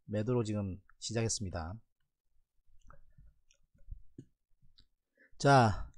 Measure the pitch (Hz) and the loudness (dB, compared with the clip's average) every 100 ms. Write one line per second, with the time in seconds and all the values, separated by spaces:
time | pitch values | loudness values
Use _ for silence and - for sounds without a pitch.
0 | - 104 110 123 107 104 101 87 - _ | -6 -4 0 0 0 -2 -2 -6 -12 _
1 | - 113 113 - 95 87 80 110 - _ | -6 -2 -2 -2 -4 -6 -8 -10 -16 _
2 | _ _ _ _ _ _ - - - - | _ _ _ _ _ _ -20 -20 -20 -20
3 | - - - _ _ _ _ _ - - | -20 -20 -20 _ _ _ _ _ -16 -14
4 | - - - _ _ _ - - _ _ | -14 -20 -20 _ _ _ -20 -20 _ _
5 | _ _ _ - 139 139 113 - - | _ _ _ 0 6 8 6 2 -6